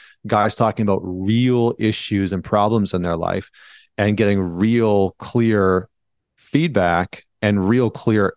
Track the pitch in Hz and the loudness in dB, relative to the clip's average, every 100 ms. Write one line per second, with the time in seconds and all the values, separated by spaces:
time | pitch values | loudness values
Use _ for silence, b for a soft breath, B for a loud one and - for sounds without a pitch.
0 | B B 104 107 101 - 113 - 104 98 | B B -4 0 0 0 -2 0 0 -2
1 | 92 92 95 113 127 123 117 - 107 104 | -4 -6 -2 0 2 2 0 0 -2 -2
2 | - 101 98 95 - 107 104 113 98 92 | -2 -2 -2 -4 -2 0 2 0 0 -2
3 | 87 85 85 92 - B B B B - | -2 -2 -4 -4 -8 B B B B -2
4 | 104 104 104 101 90 85 107 117 113 101 | 0 2 2 0 -2 -2 0 2 2 2
5 | 95 - - 123 113 107 95 92 - _ | 0 -4 -6 -2 0 2 2 0 -2 _
6 | _ _ _ _ - 143 165 110 90 87 | _ _ _ _ -4 -2 0 0 2 0
7 | 92 - - _ 107 101 95 123 117 - | -2 -8 -20 _ 0 0 2 2 0 -2
8 | - 107 98 | 0 2 0